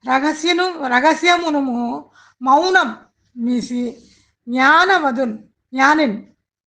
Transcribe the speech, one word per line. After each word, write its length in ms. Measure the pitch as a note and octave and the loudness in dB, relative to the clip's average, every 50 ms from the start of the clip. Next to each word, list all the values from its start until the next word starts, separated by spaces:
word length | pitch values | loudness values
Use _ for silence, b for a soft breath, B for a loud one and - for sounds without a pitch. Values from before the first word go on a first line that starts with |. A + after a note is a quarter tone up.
| _ | _
రహస్యను, 760 | B3+ C4 C4+ C#4 D4+ D4+ D4+ D#4 E4+ F4 E4+ F4+ F#4 F4 D#4+ C#4+ | 0 0 0 0 0 -2 -2 -2 -2 0 0 -2 -2 -4 -6 -4
రహస్యమునుము 1200 | B3+ B3 B3 C4 D#4+ D#4 - D#4+ F4 F4 F4 F4 D#4+ D4 C#4+ C#4 C4 A#3+ A#3+ A#3+ A#3+ C4 D4 C#4+ b b b b b b _ | -2 0 2 2 2 2 2 2 2 2 2 0 -2 -2 -2 -2 -2 -4 -4 -4 -6 -6 -8 -12 b b b b b b _
మౌనం 560 | B3 C4 C4+ D4 F4 F#4 F#4 F#4 E4 A#3 A3 - - _ _ _ _ _ _ | 0 2 2 4 4 4 2 2 2 0 -6 -12 -20 _ _ _ _ _ _
మీసి 640 | B3 A#3 A#3+ B3 A#3+ G3 - B3 B3 B3 A#3 - - b b b b b b b _ _ A#3+ | -8 -4 -2 -2 -2 -4 -4 -6 -6 -6 -8 -10 -14 b b b b b b b _ _ -6
జ్ఞానవదున్ 880 | A#3+ B3+ C4 C#4 D#4 E4 F4+ F#4+ G4 F4+ D4+ C#4 A#3+ B3 C4 A#3 G#3+ G#3+ - _ _ _ _ _ - | -2 0 2 4 4 4 4 4 2 2 0 -2 -2 -2 -4 -4 -6 -10 -16 _ _ _ _ _ -2
జ్ఞానిన్ 500 | C4 C4+ C#4 D4+ D#4 D4+ A#3+ G3 - - _ _ _ _ _ _ _ _ | 0 2 2 2 2 0 -2 -2 -6 -12 _ _ _ _ _ _ _ _